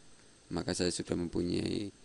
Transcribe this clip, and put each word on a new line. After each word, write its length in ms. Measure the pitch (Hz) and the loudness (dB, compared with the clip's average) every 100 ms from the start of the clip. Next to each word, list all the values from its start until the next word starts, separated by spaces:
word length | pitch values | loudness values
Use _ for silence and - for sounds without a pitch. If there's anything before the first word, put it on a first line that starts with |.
| - - - - - | -20 -20 -20 -20 -4
maka 260 | 85 82 87 | -2 0 2
saya 160 | 90 | 2
sudah 240 | - - 87 | 2 0 0
mempunyai 720 | 85 92 87 92 92 92 101 - | 0 0 2 2 0 -2 -4 -8